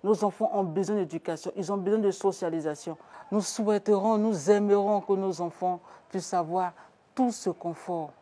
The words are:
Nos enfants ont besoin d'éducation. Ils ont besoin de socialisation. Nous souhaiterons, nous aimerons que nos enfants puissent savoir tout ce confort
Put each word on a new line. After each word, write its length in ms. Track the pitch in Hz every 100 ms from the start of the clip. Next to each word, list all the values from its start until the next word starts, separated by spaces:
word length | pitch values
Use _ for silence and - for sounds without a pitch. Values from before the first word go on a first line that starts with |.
Nos 200 | 190 202
enfants 260 | 208 - 214
ont 100 | 208
besoin 320 | 185 160 190 208
d'éducation. 540 | 170 160 - 160 - -
Ils 160 | 180
ont 60 | 202
besoin 220 | 185 214
de 120 | 202
socialisation. 840 | 190 196 185 175 160 156 151 - 156 - - -
Nous 100 | 214
souhaiterons, 760 | 185 - 214 208 202 202 214 214
nous 320 | 214 190 147
aimerons 500 | 208 208 202 202 202
que 120 | -
nos 260 | 196 190 170
enfants 380 | 175 - 180 175 - - _
puissent 160 | 190 170
savoir 480 | 180 160 180 180 - - _ _ -
tout 160 | 254
ce 180 | 220 220
confort 600 | - 175 160 - 175 151 -